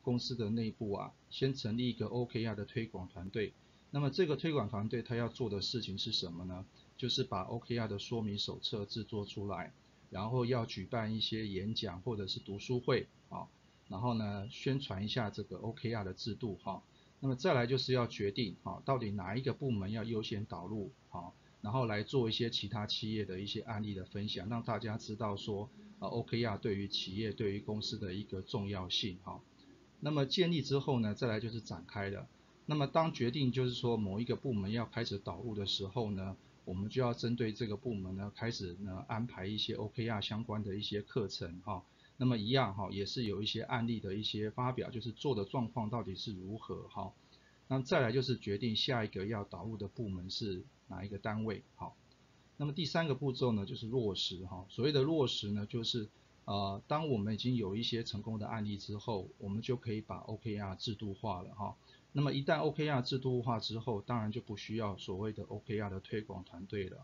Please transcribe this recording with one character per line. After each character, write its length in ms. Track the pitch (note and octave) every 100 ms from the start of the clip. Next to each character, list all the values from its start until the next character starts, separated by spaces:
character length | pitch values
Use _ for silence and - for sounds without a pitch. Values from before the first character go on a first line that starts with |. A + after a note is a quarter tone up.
公 160 | C3 A#2+
司 180 | - A#2
的 140 | G#2
内 200 | A2+ A2
部 220 | - G#2+
啊， 200 | G2 G2+ - -
先 240 | - C3+
成 240 | C3+ A2 A#2
立 100 | B2
一 40 |
个 120 | A2+ G#2+
O 200 | A#2+ A#2+
K 180 | A#2
R 100 | A2+
的 100 | G#2 G2+
推 200 | A2+ A2+
广 220 | F#2 F2+
团 220 | - F#2+
队。 240 | A#2 G2+ - - - -
那 80 | C#3+
么 120 | C#3
这 160 | D#3+ E3
个 100 | C3+
推 160 | E3
广 160 | D3 G#2
团 200 | G#2 G#2+
队 140 | B2
它 140 | A#2 A#2+
要 100 | A#2
做 200 | - A2+
的 140 | G2+
事 180 | - -
情 160 | - G2
是 140 | A2+
什 200 | G#2+ F2+
么 120 | E2+
呢？ 220 | F2+ F#2 F#2+ - - -
就 100 | B2
是 160 | -
把 160 | - G2
O 160 | G2+ A#2
K 200 | - A#2+
R 100 | A2
的 100 | G2+
说 220 | - A2+
明 180 | G#2+ G2+
手 220 | - F2+
册 240 | - A2
制 180 | G2+ A2+
作 220 | G2+ G#2+
出 240 | G2+ - G2+
来， 240 | F2+ E2+ - - - -
然 200 | F#2+ A2
后 140 | B2+
要 220 | A#2+ A#2+ A#2
举 180 | G#2
办 320 | F2+ A#2 G#2+ A2
一 20 |
些 300 | - A2 G#2+
演 260 | F#2 G#2
讲 260 | A2 G#2 F2
或 120 | B2
者 120 | G#2 F#2+
是 120 | -
读 200 | - G2
书 200 | - B2
会， 300 | C#3+ A#2 - - -
啊， 180 | F#2 F2 - - - -
然 100 | G2
后 140 | B2
呢， 340 | A2+ G#2 G2+ G#2
宣 280 | - C#3 C3
传 240 | - F#2+
一 60 | G#2
下 220 | B2+ G#2
这 120 | G#2+
个 140 | G2+ F2+
O 160 | G#2
K 220 | A2+ A2+
R 100 | A2+
的 80 | F#2+
制 220 | F2+ A2
度， 220 | F#2+ A2+ F#2
哈。 200 | - F2+ - - - -
那 60 | C3+
么 80 | B2+
再 160 | F#3
来 140 | C3+ A#2+
就 100 | C3
是 160 | -
要 140 | B2+ A#2
决 240 | - G2+
定， 260 | C3 G#2 F2
哈， 200 | - -
到 140 | - C3
底 120 | G#2+
哪 260 | G2+ F#2 A#2
一 60 |
个 100 | C3
部 180 | - C#3
门 220 | G#2 F#2+
要 120 | A2
优 180 | A2 A2
先 220 | G#2+ G#2 A2+
导 200 | E2+ F2+
入， 240 | A2 F#2+ - -
哈， 240 | F2 F2 - - -
然 100 | G#2
后 140 | C3
来 180 | A#2 G#2
做 280 | G#2+ C3+ A2+
一 20 |
些 160 | G#2 A#2
其 180 | - G2+
他 200 | A2+ G#2
企 260 | - A2
业 140 | A2 G2+
的 120 | F#2
一 80 | G2+
些 140 | A2
案 220 | A2+ G#2+
例 100 | G#2
的 140 | F#2+ F2+
分 200 | G2+ G#2
享， 220 | - G#2
让 140 | A#2
大 160 | A#2+ G#2
家 180 | A2+ G#2+
知 200 | - G#2
道 200 | G#2+ G2
说， 320 | - G2+ G#2+ - - -
呃 100 | G2
，O 140 | A#2
K 200 | - A#2
R 140 | A#2 G2
对 200 | - G2
于 120 | G2
企 280 | - - F#2+
业、 140 | A2
对 220 | G2 G#2
于 80 | G2+
公 220 | - G#2+
司 160 | - G#2+
的 160 | G2+
一 80 | F#2+
个 180 | G#2 F#2+
重 280 | - A2+ G2+
要 200 | G2+ F2+
性， 300 | - G#2 F2+
哈。 160 | F#2+ F#2 - - - - - -
那 120 | D3
么 140 | D3+
建 260 | C3+ - E3+
立 120 | E3
之 160 | - C#3
后 200 | C#3+ B2
呢， 160 | G#2+
再 120 | G2+ B2
来 140 | G#2+
就 100 | A2
是 100 | A2+
展 240 | - F2 F2+
开 220 | G#2 G2
了。 180 | G2+ - - - -
那 100 | -
么 120 | D3+ C#3+
当 260 | E3 D#3+
决 180 | - A#2+
定 220 | D3+ C3
就 140 | B2+ B2+
是 80 |
说 240 | A#2+ A#2+ A2+
某 200 | G2 G2+
一 60 |
个 100 | A#2+
部 200 | - C#3
门 180 | G#2 F#2+
要 140 | A#2 A2
开 180 | A#2
始 140 | A#2 G2
导 240 | - F2
入 120 | A#2+
的 120 | G#2 F#2+
时 200 | - F#2+
候 240 | A#2+ G#2+
呢， 240 | F#2+ F#2+ F#2 - -
我 80 | -
们 160 | F#2 G2+
就 140 | C3
要 100 | B2
针 240 | A#2 A#2 A#2+
对 160 | A2
这 140 | G#2+ A2
个 100 | G#2
部 160 | B2
门 240 | G2+ F#2 F#2+
呢， 160 | G2+
开 160 | - A2+
始 220 | A2+ F2+ F2+
呢 240 | G2+ F#2 -
安 180 | A2 B2
排 180 | -
一 140 | F#2+ G#2+
些 160 | G2+
O 180 | A2 G#2+
K 140 | - A2+
R 140 | G#2+
相 200 | - G#2+
关 200 | A2+ G#2+
的 120 | G2+
一 60 | G2+
些 220 | G#2 G#2
课 260 | - B2+ G2
程， 320 | - F2 F2+ G#2
哈。 180 | F2+ - - - -
那 100 | B2+
么 100 | A#2
一 140 | G#2
样， 240 | C3+ G#2+
哈， 160 | F#2+ F#2+
也 160 | G2 F#2+
是 180 | C3+
有 180 | A2 F#2+
一 40 | G#2+
些 160 | A2
案 260 | A#2 B2 A#2
例 100 | A2
的 160 | G2
一 80 | G2+
些 280 | G#2+ G#2+ G#2+
发 200 | - B2
表， 180 | B2+ F2+
就 100 | A#2+
是 100 | A#2
做 240 | - D3
的 80 | G#2+ F#2+
状 200 | C3+ A2+
况 160 | B2 G#2+
到 140 | A#2+
底 120 | G2
是 200 | F2+ A#2
如 240 | F#2 F#2 A2+
何， 280 | - F2+ F2
哈。 260 | G#2 F#2+ - - - - - -
那 140 | C3
再 180 | B2+ E3+
来 140 | A#2
就 80 | C3
是 160 | B2 A2+
决 220 | G#2 G2+
定 180 | A#2+ G#2+
下 260 | - A#2+ G#2+
一 20 |
个 160 | G2 G2
要 160 | A2
导 220 | G2+ F2+
入 140 | G#2+ G#2+
的 100 | G2
部 180 | - G#2+
门 220 | F2+ F#2
是 340 | - G#2+ F2+ - - -
哪 160 | F#2
一 60 | G2
个 80 | G2
单 300 | A2 G#2+ A2
位， 160 | G2 - -
哈。 180 | F2 - - - - - - -
那 80 | D3
么 80 |
第 100 | D3
三 240 | C#3+ E3+ E3
个 60 |
步 180 | B2+ C#3+
骤 200 | B2 B2
呢， 120 | G#2+
就 100 | G2
是 120 | B2 A2
落 280 | B2+ A2
实， 300 | F2+ - F2+
哈。 220 | F#2 F#2 F#2
所 160 | -
谓 80 | C#3
的 100 | D3
落 240 | C#3+ D#3+ -
实 240 | - G#2
呢， 140 | G#2
就 180 | G2+ A#2+
是， 280 | A2+ A#2+ G#2 - - -
呃， 380 | - G2+ G2 G2 -
当 220 | D3+ D#3
我 80 | A2+
们 160 | G2+
已 60 | G#2
经 180 | B2 B2
有 180 | F#2+
一 80 | G#2+
些 220 | A#2 A2+
成 160 | A2+ G#2
功 180 | A2 A2
的 80 | G#2+
案 200 | A2 G#2
例 100 | G2+
之 220 | - G#2
后， 320 | A#2+ G2+ - -
我 100 | G2+
们 140 | G#2
就 120 | A#2+
可 160 | B2 A2
以 120 | G#2+
把 160 | - F#2
O 180 | - G#2+
K 220 | A2 G#2
R 160 | G2 F#2+
制 180 | A#2+
度 200 | G2+ G#2
化 260 | F#2+ A2 F2+
了， 140 | G2
哈。 200 | G2 G2+ - - - -
那 80 | C#3+
么 140 | C#3+
一 100 | C#3
旦 160 | C#3 D#3
O 100 | D#3
K 140 | D3 D3+
R 140 | C3+
制 180 | B2 C3
度 220 | C3 B2
化 180 | A#2 A2+
之 200 | - A2+
后， 240 | A#2+ G#2
当 160 | A2+ A#2+
然 120 | G#2+
就 120 | A2
不 160 | - G2+
需 180 | - A2
要 180 | G#2 F#2+
所 180 | - F#2+
谓 160 | A2
的 100 | G#2
O 180 | F#2 G#2 -
K 140 | G#2+
R 80 | G2+
的 120 | F#2+
推 200 | - A2
广 240 | G#2+ F#2+
团 220 | F2+ E2+ G2
队 240 | G#2 F2+
了， 80 | -